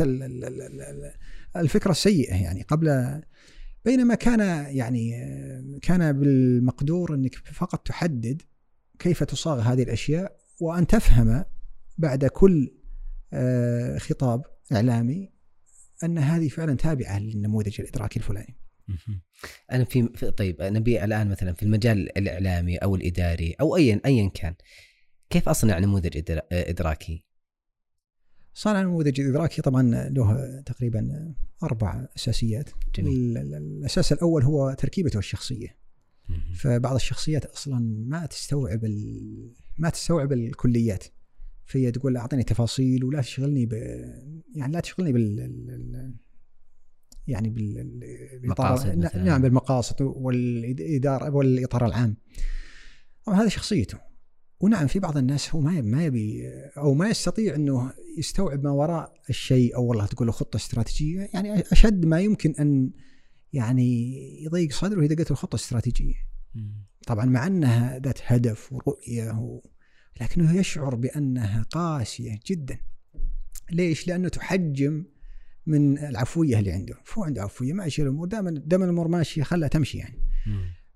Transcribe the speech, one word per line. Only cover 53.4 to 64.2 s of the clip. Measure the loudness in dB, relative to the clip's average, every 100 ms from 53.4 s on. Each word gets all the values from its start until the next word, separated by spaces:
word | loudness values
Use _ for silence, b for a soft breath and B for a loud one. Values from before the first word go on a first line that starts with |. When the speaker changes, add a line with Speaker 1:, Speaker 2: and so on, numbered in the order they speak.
Speaker 1:
هذا | 2
شخصيته. | 0 -2 -2 -2 -6 -16 -20 -20 -20 -20 -2
ونعم، | 2 4 2
في | 0
بعض | 0 0
الناس | 0 0 -2
هو | 0
ما | 2 0
يب-، |
ما | 0 0
يبي | 0 0 -2 -6 -10 -14 -16 -2
أو | 2
ما | 4 2
يستطيع | 0 -2 0 0
إنه | 0 0 0 -2 -8 -14 -8
يستوعب | -4 0 0 0
ما | 0
وراء | 0 0 -2 -8 _ -6
الشيء، | -6 2 4 4 2
أو |
والله | 0 0 -2
تقول | -2 -2
له |
خطة | -2 -4 -6
استراتيجية، | -4 -4 0 0 0 -4 -6
يعني | -6 -2 -2
أشد | 8 12 12 10 4
ما | 4
يمكن | 2 2 0 2
أن | 2 4 2 -4 b b b b _
يعني | -2 2 4 4 2 -2 -8